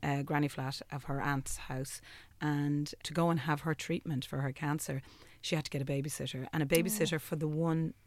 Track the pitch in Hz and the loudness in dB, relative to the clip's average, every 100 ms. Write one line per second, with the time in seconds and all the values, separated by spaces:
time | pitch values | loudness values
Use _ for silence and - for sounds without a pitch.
0 | 143 143 143 147 147 - 131 - - 143 | 2 0 2 2 2 0 -4 -4 -6 -8
1 | - 139 143 139 131 - - 131 135 - | -4 -2 0 0 -2 -6 -4 -4 -6 -8
2 | - - - - 151 147 147 147 147 - | -14 -20 -20 -2 0 2 4 2 0 -4
3 | - 160 170 165 151 147 160 151 - 170 | -4 2 4 4 2 0 0 -2 0 -2
4 | - 135 - 135 139 131 151 151 - 135 | 0 -2 -2 -2 -2 0 0 0 -2 -4
5 | - - - - - 160 - 143 139 139 | -6 -14 -20 -12 -2 -2 0 -2 0 0
6 | 143 - 131 131 127 160 143 165 - 214 | -2 -4 -4 -6 -4 0 4 4 4 2
7 | 160 160 - 156 156 151 165 160 160 - | 2 2 -2 -2 0 2 2 4 2 -2